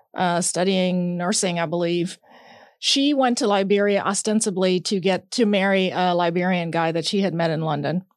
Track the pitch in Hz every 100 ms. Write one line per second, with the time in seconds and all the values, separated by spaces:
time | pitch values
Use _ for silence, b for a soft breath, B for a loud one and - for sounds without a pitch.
0 | B - 180 175 180 170 185 190 185 180
1 | 175 175 175 - 185 170 165 170 170 175
2 | 175 - B B B B B B - 277
3 | 277 277 254 247 226 202 196 202 202 196
4 | 185 196 220 214 220 185 185 180 - 196
5 | 190 185 - - 208 202 196 190 185 156
6 | 180 175 175 175 180 180 165 165 165 165
7 | 160 202 196 165 165 156 160 143 139 180
8 | -